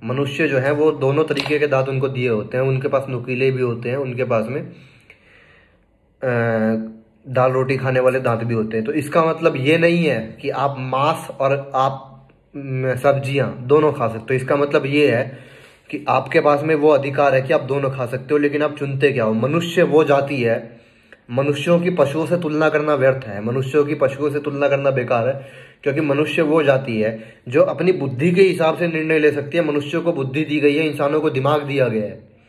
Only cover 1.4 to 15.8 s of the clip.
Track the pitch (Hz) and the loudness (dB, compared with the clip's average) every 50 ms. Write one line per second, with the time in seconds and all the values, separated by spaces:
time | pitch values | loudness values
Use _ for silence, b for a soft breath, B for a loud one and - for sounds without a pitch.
1.4 | - - 151 147 147 143 135 131 135 135 135 131 139 127 123 123 123 123 113 107 | -2 -2 0 0 2 2 2 0 0 0 -2 -2 -2 -2 -2 -2 -2 0 0 -2
2.4 | 101 - - 127 131 135 131 131 135 - 139 131 - - 123 120 - 127 127 123 | -2 -4 -2 -2 0 0 0 0 -2 0 -2 -2 -2 -2 -8 -8 -6 -6 -4 0
3.4 | 135 135 131 127 127 120 117 - 120 120 127 143 139 127 120 123 127 117 120 110 | 0 0 2 0 -2 -2 -2 -4 -6 -6 -4 -4 -4 -6 -4 -4 -2 0 0 -2
4.4 | 107 117 131 156 175 - - - - - _ - _ _ - _ _ _ _ - | -2 -2 -6 -8 -10 -10 -16 -20 -20 -20 _ -20 _ _ -20 _ _ _ _ -20
5.4 | _ _ _ _ _ _ _ _ _ _ _ _ _ _ _ - - 127 120 117 | _ _ _ _ _ _ _ _ _ _ _ _ _ _ _ -6 -4 -2 0 0
6.4 | 117 117 113 110 110 110 110 110 110 - - - - _ _ _ _ 139 127 127 | 0 0 0 2 2 0 0 -2 -4 -8 -12 -16 -20 _ _ _ _ -4 0 2
7.4 | 127 131 127 131 131 131 135 123 117 135 127 127 127 127 123 131 127 120 117 113 | 2 2 2 2 0 0 -2 -2 0 0 0 2 2 2 2 2 0 0 -2 -2
8.4 | 117 120 117 110 107 110 - 113 110 139 151 156 135 147 - 175 160 160 156 160 | -2 -2 -2 -2 -2 -2 -2 -4 -4 -2 -2 -4 -4 0 0 2 2 2 0 0
9.4 | 165 165 147 135 127 143 160 165 165 170 170 170 165 151 127 110 110 113 - - | 0 0 0 0 0 2 2 4 4 2 2 2 2 0 0 -2 -4 -8 -12 -10
10.4 | - 139 - 127 135 139 135 127 131 127 127 131 143 156 160 - - - - - | -8 -6 -4 -2 -2 -2 -2 -4 -6 -4 -2 0 2 0 0 -2 -4 -12 -6 -2
11.4 | 135 135 139 139 - - - 131 135 139 135 - - - - - - _ _ _ | 0 0 0 0 -4 -4 0 0 0 0 0 -4 -14 -18 -20 -20 -20 _ _ _
12.4 | _ _ - 143 139 135 131 131 131 131 127 127 - 143 139 135 120 131 139 135 | _ _ -14 -12 -8 -6 -4 -4 -2 -2 -2 0 2 2 2 2 0 -2 -2 0
13.4 | 120 104 95 123 123 123 143 156 156 151 131 - 120 110 110 113 - - 131 127 | -2 -2 -4 -8 0 2 4 4 4 4 2 0 -2 -2 -4 -6 -4 -2 -2 -2
14.4 | 131 135 151 143 143 143 147 151 139 139 143 147 147 131 117 117 135 131 B B | 0 0 0 0 0 2 2 0 0 2 2 4 4 4 4 2 0 -4 B B
15.4 | B B B B B B B B | B B B B B B B B